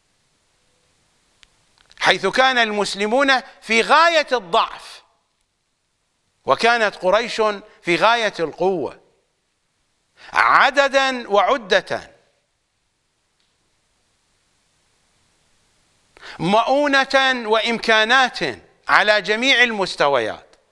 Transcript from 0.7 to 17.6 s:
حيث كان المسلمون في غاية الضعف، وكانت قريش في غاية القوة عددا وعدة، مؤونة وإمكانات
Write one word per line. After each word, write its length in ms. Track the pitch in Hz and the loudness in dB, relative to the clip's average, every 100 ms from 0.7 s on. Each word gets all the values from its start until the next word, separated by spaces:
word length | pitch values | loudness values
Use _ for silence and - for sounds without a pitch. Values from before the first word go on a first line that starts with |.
| _ _ _ _ _ _ _ _ _ _ _ _ - | _ _ _ _ _ _ _ _ _ _ _ _ -6
حيث 280 | - 185 190 | -2 -2 -2
كان 320 | 247 262 247 | 0 0 0
المسلمون 840 | 226 208 196 190 208 247 277 269 | -2 -2 -6 -4 -2 0 0 0
في 420 | - - - 226 | -4 -14 -4 -2
غاية 440 | 202 285 339 330 285 | 2 4 4 2 0
الضعف، 720 | 247 180 214 180 - - - _ _ _ _ _ _ _ _ _ _ _ _ _ _ | -4 -2 -2 -2 -6 -20 -20 _ _ _ _ _ _ _ _ _ _ _ _ _ _
وكانت 520 | - 131 226 233 208 - | -2 0 2 2 -2 -2
قريش 460 | 180 202 233 - 214 202 - _ | 0 0 0 -2 -2 -4 -12 _
في 140 | - 165 | -4 0
غاية 380 | 202 233 214 - | 2 2 -2 -4
القوة 600 | 160 - 180 185 113 - _ _ _ _ _ _ _ _ _ _ _ _ - | -6 -4 -2 -2 -6 -12 _ _ _ _ _ _ _ _ _ _ _ _ -6
عددا 960 | - 117 151 240 277 277 269 269 254 233 | 0 4 4 4 2 0 0 -2 -4 -2
وعدة، 840 | 202 190 269 196 190 - 113 80 _ _ _ _ _ _ _ _ _ _ _ _ _ _ _ _ _ _ _ _ _ _ _ _ _ _ _ _ _ _ _ _ _ _ _ _ _ _ _ _ - - - | 0 2 0 0 -2 -2 -8 -10 _ _ _ _ _ _ _ _ _ _ _ _ _ _ _ _ _ _ _ _ _ _ _ _ _ _ _ _ _ _ _ _ _ _ _ _ _ _ _ _ -20 -20 -8
مؤونة 1040 | 165 208 233 269 294 277 269 269 262 254 214 | 0 0 2 0 2 0 2 0 0 -2 -2
وإمكانات 920 | 220 | -2